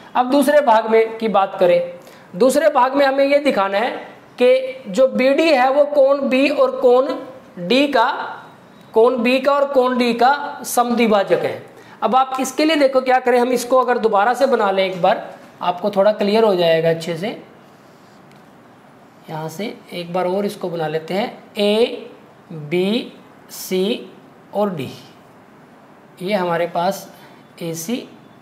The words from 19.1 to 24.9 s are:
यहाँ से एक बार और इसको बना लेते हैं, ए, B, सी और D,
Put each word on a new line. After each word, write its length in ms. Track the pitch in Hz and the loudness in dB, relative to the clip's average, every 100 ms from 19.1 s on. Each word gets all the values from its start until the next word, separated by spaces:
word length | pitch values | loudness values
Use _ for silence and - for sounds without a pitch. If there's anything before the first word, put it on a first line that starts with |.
| - - | -20 -14
यहाँ 180 | 156 160 | -12 -12
से 260 | 175 214 - - | -10 -12 -12 -14
एक 200 | 180 170 | -12 -6
बार 140 | 180 180 | -4 -2
और 200 | 196 202 | -2 -4
इसको 220 | - 180 | -6 -8
बना 180 | 165 156 | -6 -4
लेते 260 | 160 160 | -6 -4
हैं, 240 | 185 247 - - - | -6 -6 -10 -14 -2
ए, 540 | 208 214 262 294 - - - - - | 0 2 0 -2 -16 -20 -20 -20 -18
B, 640 | 160 147 175 190 240 - - - - - | -14 -4 -2 0 -2 -6 -16 -20 -20 -20
सी 580 | - - 185 190 254 - - - - - | -16 -6 -2 -2 -4 -8 -20 -20 -20 -10
और 200 | 196 208 | -4 -4
D, 160 | 165 117 | -4 -10